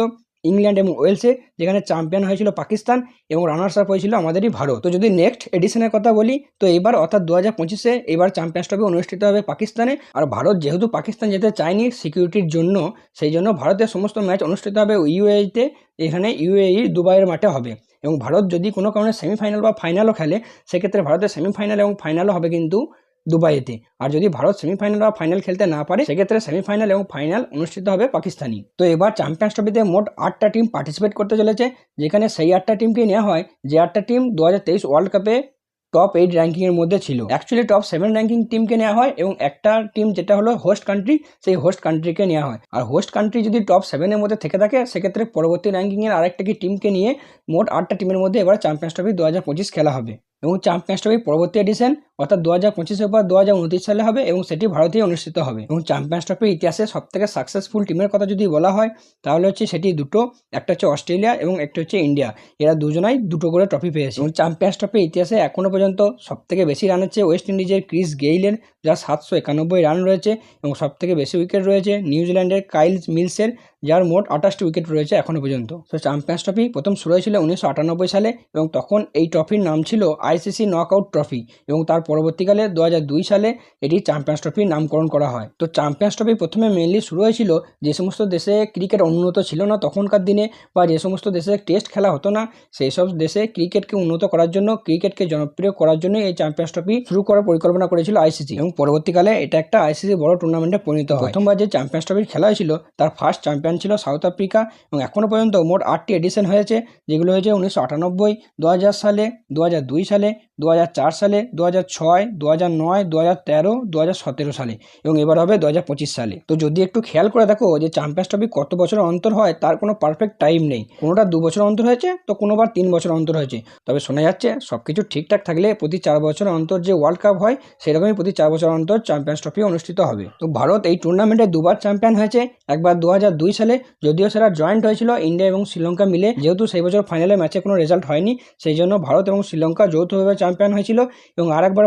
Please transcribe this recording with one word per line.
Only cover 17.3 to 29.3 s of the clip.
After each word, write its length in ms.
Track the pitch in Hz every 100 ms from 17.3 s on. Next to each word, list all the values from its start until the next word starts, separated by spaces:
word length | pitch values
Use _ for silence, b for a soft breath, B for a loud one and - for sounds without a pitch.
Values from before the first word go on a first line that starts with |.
মাঠে 180 | 156 208
হবে। 160 | 135 120 107 _ _
এবং 100 | 147 156
ভারত 200 | 113 175 190
যদি 140 | 170 208 190
কোনো 120 | 208
কারণে 180 | 208 220 220
সেমিফাইনাল 400 | 165 208 214 208 220
বা 60 | 214
ফাইনালও 340 | 170 180 220 214
খেলে, 180 | 156 208 B B -
সেক্ষেত্রে 300 | 180 190 202 147
ভারতের 240 | 170 202
সেমিফাইনাল 440 | 147 185 202 208 208
এবং 80 | 202 202
ফাইনালও 300 | 156 165 202 175
হবে 140 | 165 170
কিন্তু 240 | 160 196 311 b b b 160
দুবাইতে। 480 | 165 165 143 120 113 _ -
আর 60 | 135
যদি 120 | 151 202 127
ভারত 180 | 156 196
সেমিফাইনাল 400 | 156 196 208 208
বা 60 | 214 208
ফাইনাল 220 | 160 190 190
খেলতে 180 | 185 190
না 60 | 151 151
পারে, 140 | 196 302
সেক্ষেত্রে 300 | 160 190 226 147
সেমিফাইনাল 420 | 175 196 208 214
এবং 80 | 196 196
ফাইনাল 300 | 143 151 214 247 143
অনুষ্ঠিত 280 | 165 196 196
হবে 120 | 190 269 -
পাকিস্তানি। 420 | 190 - 135 104 - -
তো 40 | 180
এবার 160 | 165 208 214
চ্যাম্পিয়ন্স 340 | 139